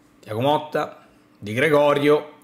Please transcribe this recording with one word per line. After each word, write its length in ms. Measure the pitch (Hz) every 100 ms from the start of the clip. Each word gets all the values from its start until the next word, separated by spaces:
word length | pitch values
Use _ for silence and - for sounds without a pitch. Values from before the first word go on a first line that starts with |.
| _ _
Thiago 200 | - 110
Motta, 680 | 135 151 - 156 151 - _ _ _ _
Di 140 | 98
Gregorio, 840 | 113 156 147 147 143 143 151 - -